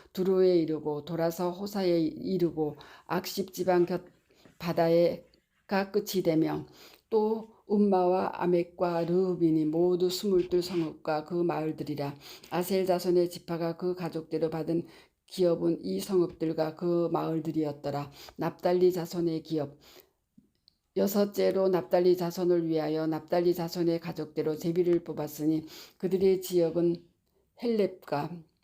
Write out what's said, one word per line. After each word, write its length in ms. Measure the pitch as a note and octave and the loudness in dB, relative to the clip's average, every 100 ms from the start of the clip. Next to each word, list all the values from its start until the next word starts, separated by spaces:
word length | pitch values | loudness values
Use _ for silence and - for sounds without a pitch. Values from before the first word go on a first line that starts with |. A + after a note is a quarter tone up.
| - | -12
두로에 420 | - F#3 F#3+ F#3 F3+ | -4 0 4 4 4
이르고 460 | D3+ D#3 D3+ D3 | 2 -2 -4 -6
돌아서 460 | C#3+ E3 E3 E3+ F3+ | -6 -2 -2 -2 -6
호사에 500 | F3+ G3+ G3+ F#3 E3+ | -6 -8 -2 2 2
이르고 800 | D#3+ A#3+ - F#3+ E3+ D3+ D3+ C#3+ - - - | 0 -2 -4 0 0 0 -4 -6 -20 -20 -6
악십 460 | E3 F#3+ - F#3 | -4 -4 -8 -8
지방 340 | - F3+ F3 F3 | -4 2 2 2
곁 180 | F3+ - _ _ _ - _ | -2 -8 _ _ _ -20 _
바다에가 1300 | E3+ E3 E3 E3+ E3+ E3+ - _ _ _ - G3 G3+ | -4 2 4 6 4 0 -12 _ _ _ -4 -2 0
끝이 300 | G3+ G3+ F#3 | -2 -2 0
되며 440 | E3+ D#3+ D#3 D3+ C#3+ - - - _ | 2 2 2 -2 -8 -20 -20 -20 _
또 400 | A3 G#3+ A3 G#3+ - - | 0 0 -2 -8 -20 -2
음마와 640 | G3+ G#3 F#3 F3+ F#3 F#3+ - | 2 4 4 4 2 0 -2
아멕과 720 | F3 F3 F3 - F3+ E3+ E3+ | 2 2 0 -2 -2 0 0
르흡이니 600 | F3+ F#3 E3+ E3 D#3 D3+ | 2 2 2 2 4 2
모두 460 | E3 F3+ F3+ F3+ | 2 2 2 0
스물둘 500 | F3+ G#3 F#3 F3 F3+ | 0 0 2 2 -2
성읍과 600 | F3 F3+ D#3 - - D3+ | 0 -2 -4 -6 -4 -4
그 180 | D3+ F3 | -4 -2
마을들이라. 720 | E3+ D3+ D#3 D3 D#3 D3 C#3+ C#3 - - - | -2 -2 -4 -6 -6 -6 -6 -8 -18 -20 -6
아셀 340 | E3+ F3+ F#3+ F#3 | -4 0 0 2
자손의 460 | F3 F3+ F3+ F3 | 0 2 2 2
지파가 460 | - - E3+ E3+ E3 | -4 -8 -4 -4 -2
그 180 | F3+ F3+ | -4 -4
가족대로 560 | E3+ D#3+ D#3+ D#3+ D#3+ | -6 -6 -6 -2 -2
받은 340 | D#3+ D#3 E3 - - _ _ _ | -2 -2 -2 -4 -18 _ _ _
기업은 540 | - F3 E3 E3+ E3 | 0 2 2 0 -2
이 200 | F#3+ F#3+ | -4 -6
성읍들과 760 | G3 F#3 E3+ - D#3+ D#3 D#3 D#3 | 0 0 0 -2 -4 -2 -4 -2
그 340 | F3 F3 E3+ | -2 0 0
마을들이었더라. 1000 | D#3+ D#3+ D#3+ D#3+ D#3 D3 C#3+ C#3+ C#3+ C#3 - - - | 0 -2 -2 -2 -2 -2 -4 -6 -6 -8 -14 -20 -6
납달리 580 | D#3+ - F3+ F3+ F3+ | -6 -2 0 4 4
자손의 480 | F3 E3+ F3 E3+ D#3+ | 2 -6 -4 -2 -4
기업. 340 | - D#3+ C#3 - - - _ _ _ _ _ _ _ _ _ - | -4 -4 -4 -10 -20 -20 _ _ _ _ _ _ _ _ _ -2
여섯째로 760 | G3 G#3 G3+ G3 F#3+ F#3+ F#3+ | 0 2 0 2 0 2 2
납달리 460 | F3 F3 F3+ F3+ F3+ | 0 2 2 4 2
자손을 520 | E3+ F3+ F3 F3 E3 | 0 -2 2 2 2
위하여 400 | D#3+ D3+ D#3 D#3+ | -2 0 -2 -2
납달리 480 | D#3 - F3+ F3 E3+ | -4 -2 0 2 0
자손의 440 | E3+ F#3 E3+ E3 | -4 -2 0 0
가족대로 560 | E3+ D#3+ D3+ - D3+ D#3 | -4 -8 -8 -4 -4 -2
제비를 480 | F3 E3+ F3 E3+ | -2 0 2 2
뽑았으니 600 | E3+ D3+ D3+ D3+ D3+ D#3 D#3 - - _ | 0 -8 -8 -2 0 0 -4 -18 -20 _
그들의 440 | F#3 F#3 F#3+ F#3 | -2 2 4 2
지역은 560 | - F3+ E3 E3 E3+ E3+ - _ _ _ _ _ | 0 2 2 2 0 0 -8 _ _ _ _ _
헬렙과 640 | A#3+ A3+ F#3+ F#3 - C#3+ D#3 E3+ D#3+ _ | -2 0 0 -2 -6 -4 -4 -10 -18 _